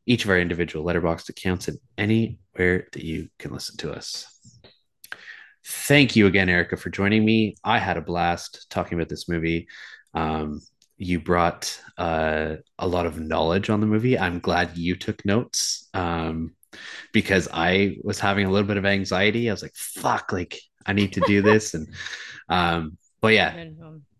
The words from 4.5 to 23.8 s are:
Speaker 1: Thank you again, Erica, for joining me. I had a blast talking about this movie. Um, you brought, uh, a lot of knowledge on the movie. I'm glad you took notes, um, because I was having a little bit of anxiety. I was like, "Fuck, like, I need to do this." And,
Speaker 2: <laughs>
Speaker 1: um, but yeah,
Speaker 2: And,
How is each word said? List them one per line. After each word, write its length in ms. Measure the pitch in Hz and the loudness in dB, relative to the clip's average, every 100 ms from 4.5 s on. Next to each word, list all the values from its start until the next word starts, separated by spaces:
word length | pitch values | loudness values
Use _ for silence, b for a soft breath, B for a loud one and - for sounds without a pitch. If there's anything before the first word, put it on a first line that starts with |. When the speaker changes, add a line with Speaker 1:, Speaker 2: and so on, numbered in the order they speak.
| - - _ _ _ - B B B B B - | -20 -20 _ _ _ -18 B B B B B -14
Speaker 1:
Thank 440 | - - 143 127 113 | -8 4 6 6 8
you 100 | 101 | 6
again, 240 | 98 92 | 6 4
Erica, 280 | 90 85 90 | 2 2 -4
for 120 | 90 | -6
joining 340 | 90 98 110 | -2 2 4
me. 320 | 110 110 107 - | 4 4 2 -2
I 140 | 101 113 | -2 0
had 200 | 92 85 | 0 -2
a 40 | |
blast 640 | 78 87 87 85 - - - | -4 -2 0 -2 -6 -18 -8
talking 260 | 98 85 85 | -6 -4 -4
about 100 | 80 | -4
this 200 | - - | -6 -4
movie. 380 | 85 82 82 85 B B B _ 80 | -2 0 -2 -4 B B B _ -4
Um, 460 | 80 78 76 76 - _ _ - | -2 -2 -4 -8 -12 _ _ -10
you 220 | 90 87 | -4 -2
brought, 600 | 78 87 85 - - - - - | 2 2 2 0 -8 -10 -14 -6
uh, 580 | 87 80 78 78 78 78 - - | -2 0 0 0 -2 -6 -12 -8
a 80 | 90 | -2
lot 180 | 87 82 | -2 -2
of 140 | 78 | -4
knowledge 500 | 78 80 80 92 98 | -4 0 0 0 0
on 100 | 107 | 0
the 60 | 107 | 2
movie. 320 | 107 123 120 | 2 2 2
I'm 220 | 90 87 | 0 -2
glad 380 | - 85 87 85 | 0 0 0 -2
you 180 | 85 87 | -4 -2
took 280 | - 107 101 | -4 -4 0
notes, 640 | 104 127 - - - - | 0 0 -4 -4 -6 -6
um, 640 | 98 87 85 82 82 80 - _ B B B B | -4 -2 -2 -4 -4 -6 -10 _ B B B B
because 340 | 110 - 95 82 | 0 4 2 2
I 440 | 82 85 95 101 - | -2 2 2 2 -2
was 160 | 101 - | -6 -2
having 280 | 101 98 95 | 0 2 2
a 40 | |
little 160 | 98 101 | 2 2
bit 100 | 101 | 0
of 80 | 98 | 0
anxiety. 600 | 101 95 92 104 110 117 | 0 0 0 2 2 -2
I 40 | |
was 80 | 95 | -4
like, 140 | - - | -8 -12
"Fuck, 560 | - - 135 110 - | -12 -4 -2 -2 -2
like, 280 | 98 87 - - _ - | -6 -6 -10 -20 _ -2
I 60 | |
need 200 | 101 101 | 0 0
to 80 | - | 2
do 200 | 98 101 | 2 4
this." 320 | 101 107 - 80 | 6 4 4 -6
And, 120 | 78 B B B | -8 B B B
Speaker 2:
<laughs> 300 | B B - | B B -2
Speaker 1:
um, 480 | 87 85 85 78 85 _ _ | 2 2 0 -2 -10 _ _
but 120 | 110 | 4
yeah, 200 | 107 85 | 6 4
Speaker 2:
And, 300 | 170 165 156 | 0 -12 -16